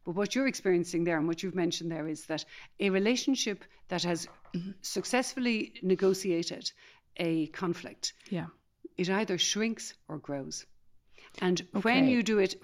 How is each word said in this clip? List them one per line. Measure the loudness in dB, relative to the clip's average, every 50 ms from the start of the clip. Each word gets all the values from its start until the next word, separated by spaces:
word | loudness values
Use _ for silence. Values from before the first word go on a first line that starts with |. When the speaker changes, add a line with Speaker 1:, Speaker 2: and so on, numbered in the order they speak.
| -8
Speaker 1:
but | -6 -2
what | -2 0 0 0
you're | 0 0 0
experiencing | 0 0 2 4 4 4 2 2 0 0 2
there | 2 2 2
and | 2 0
what | 0 -2 -4
you've | -4 -2
mentioned | 0 0 0 0 -2 -4 -4 -4
there | -4 -4 -6
is | -6 -8 -6
that | -6 -6 -6 -6 -8 -14 -20 -20 -16 _ -2
a | 0 2
relationship | 2 4 4 2 2 2 2 2 2 2 2 -2 -4 -6 -8 -18 -20 -18 -10 -4
that | -4 -2 0
has | 0 0 -2 -4 -8 -16 -20 -14 -8 -8
Speaker 2:
Mm-hmm. | -6 -6 -6 -10 -10
Speaker 1:
successfully | -10 -8 -6 -4 -4 0 0 0 0 0 -2 -2 0 0 0 0 -2 -6 -8 -4 2
negotiated | 2 2 4 4 4 4 2 2 0 0 0 0 -4 -6 -8 -8 -10 -12 _ -20 -20 -20 _ _ _ -6
a | -4 -2 0 0 0 -2 -2
conflict, | -4 -4 -2 -2 -2 -2 -6 -14 -12 -8 -8 -10 -10 _ -10 -6
Speaker 2:
Yeah. | -6 -4 -6 -6 -12 _ _ _ _ _ -20 -10 _
Speaker 1:
it | -2 0 2
either | 2 0 0 0 0 0
shrinks | 0 0 0 0 0 -2 -2 -4 -8 -14 -14 _ _ -12
or | -12 -10
grows. | -8 -6 -6 -6 -6 -6 -10 -12 -12 -14 -20 -20 _ -20 -20 -20 _ _ -20 -20 -20 -18 -8 -2
And | 0 2 2 2 0 -2 -4 0 2
when | 4 4 6 6
Speaker 2:
Okay. | 6 4
Speaker 1:
you | 4 4
do | 2 4 4
it, | 4 2 0 -4